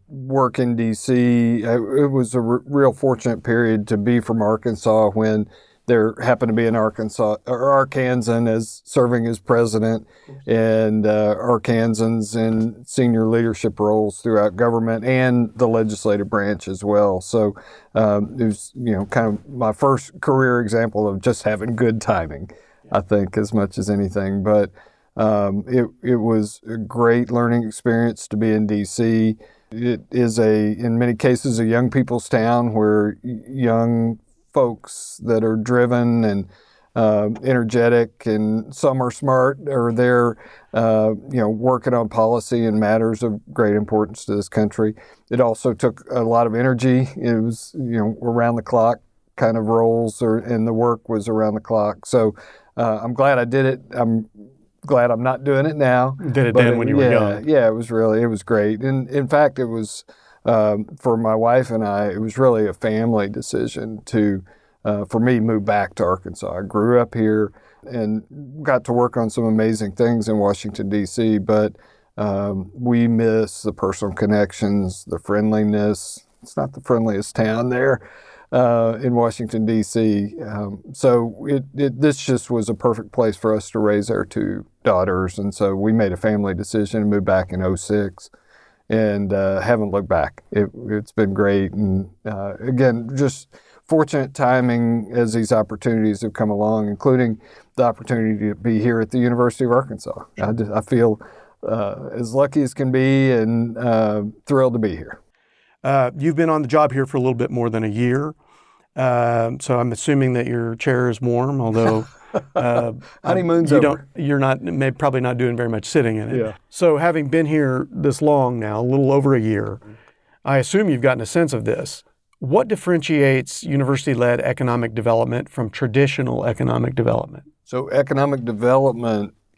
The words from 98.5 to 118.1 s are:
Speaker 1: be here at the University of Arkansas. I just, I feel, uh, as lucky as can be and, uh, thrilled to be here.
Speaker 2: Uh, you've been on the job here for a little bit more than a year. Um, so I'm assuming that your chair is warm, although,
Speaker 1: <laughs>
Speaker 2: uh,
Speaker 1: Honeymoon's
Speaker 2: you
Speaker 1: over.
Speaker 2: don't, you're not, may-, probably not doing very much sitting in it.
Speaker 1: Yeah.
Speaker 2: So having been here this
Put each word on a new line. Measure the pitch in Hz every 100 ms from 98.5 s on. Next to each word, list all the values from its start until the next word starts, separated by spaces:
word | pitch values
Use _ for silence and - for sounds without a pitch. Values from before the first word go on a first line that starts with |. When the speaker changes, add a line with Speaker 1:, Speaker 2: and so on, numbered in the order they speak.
Speaker 1:
be | 98 110 110
here | 113 117
at | 110
the | 127
University | 120 120 123 - 127
of |
Arkansas. | 120 135 107 - - - -
I | 104
just, | 113 104
I | 107
feel, | 107 123 117 107 - - - _
uh, | - 113 101 101 139
as | - 117
lucky | 123 139 147
as | 135
can | - 135
be | 131 131 135 135
and, | 123 110 117 117 113
uh, | 120 113 107 107 104 107 -
thrilled | 139 131
to | 117
be | 110 87
here. | 82 - _ _ _ _ _ _
Speaker 2:
Uh, | - 139 127 123
you've | 147 156
been | 165
on | 156
the | 139
job | 151 151
here | 131
for | 131 139
a |
little | 127
bit | 120 123
more | 123 117
than | 113
a | 110
year. | 104 120 127 151 151 _ _ _ _ _ -
Um, | 131 120 120 117 117 131
so | - 123
I'm | 123
assuming | 110 - 139 131
that | 123 123
your | 120 117 113
chair | - 127 123
is | 110
warm, | 123 120 131 139
although, | 113 110 113 110 113 - -
Speaker 1:
<laughs> | - -
Speaker 2:
uh, | - 123 120 117 117 - -
Speaker 1:
Honeymoon's | - 180 175 170 165
Speaker 2:
you | 147
Speaker 1:
over. | 151
Speaker 2:
don't, | 139 - - 143
you're | 143
not, | 135 131
may-, | 127 160 135
probably | 131 147 131
not | 127 123
doing | 127 120
very | 120
much | 110 -
sitting | 156 117 110
in | 107
it. | 123
Speaker 1:
Yeah. | 110 107 _
Speaker 2:
So | - 175 147
having | 170 160 143
been | 160 156
here | 156 139 127 -
this | - 143